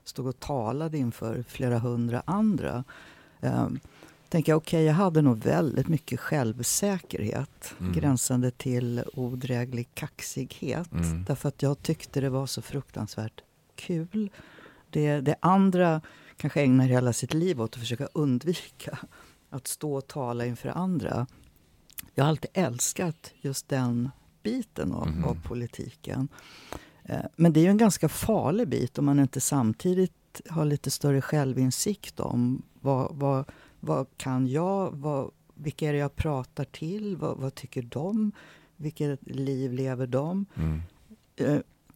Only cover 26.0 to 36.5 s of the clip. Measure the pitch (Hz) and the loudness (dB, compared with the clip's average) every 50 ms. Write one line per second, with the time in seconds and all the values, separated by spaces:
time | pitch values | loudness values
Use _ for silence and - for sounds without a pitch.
26 | _ - - 131 131 143 - - - - - - - - - - - - - - | _ -6 -2 -2 -2 -4 -6 -12 -20 -20 -20 -20 -16 -14 -14 -14 -14 -18 -20 -20
27 | - - - 127 - - - - 165 170 151 156 165 185 202 214 233 214 - - | -8 -6 -6 -4 -4 -6 2 6 6 8 8 8 8 8 8 8 6 6 6 4
28 | - 151 - - - - 220 180 117 123 160 220 247 165 123 127 139 123 - - | 0 0 0 0 0 2 2 2 4 2 2 2 0 0 0 0 0 -2 0 0
29 | 143 143 143 143 139 131 - 139 - - 147 139 120 110 110 - - 180 185 180 | 2 4 6 6 4 4 2 -2 -2 0 2 2 2 2 0 0 0 0 2 4
30 | 185 175 - _ _ _ _ - - - 160 160 151 151 147 143 - 143 - - | 2 0 0 _ _ _ _ -20 -14 -6 -2 0 0 2 0 0 -2 -4 -4 0
31 | - 143 139 135 135 - - 151 143 131 127 123 131 131 123 - - 208 208 - | 2 2 2 2 2 2 0 0 2 2 2 2 2 2 2 0 -2 -2 -4 -4
32 | - - - - - - - 120 120 123 131 - - - _ - - 139 139 127 | -8 -16 -8 -6 -6 -2 0 2 2 2 0 -2 -6 -14 _ -6 0 0 2 2
33 | 135 - - 143 143 139 139 131 135 - - - - - _ _ - 156 156 143 | 0 -2 -4 -2 0 0 0 0 -2 -6 -12 -20 -20 -20 _ _ -4 -2 -2 -2
34 | 135 - _ _ - 139 131 127 131 127 127 151 170 185 196 196 190 151 - 143 | -2 -4 _ _ -6 -2 0 0 0 0 0 0 0 0 0 0 -2 -4 -6 -6
35 | 135 151 147 135 127 - - _ _ _ _ - 151 151 - - 160 151 147 143 | -6 -4 -2 -2 -4 -6 -10 _ _ _ _ -10 -10 -8 -6 -4 -2 0 0 0
36 | 143 143 - - - 160 147 131 123 - | 0 -2 -2 -2 -2 -2 0 -2 -4 -8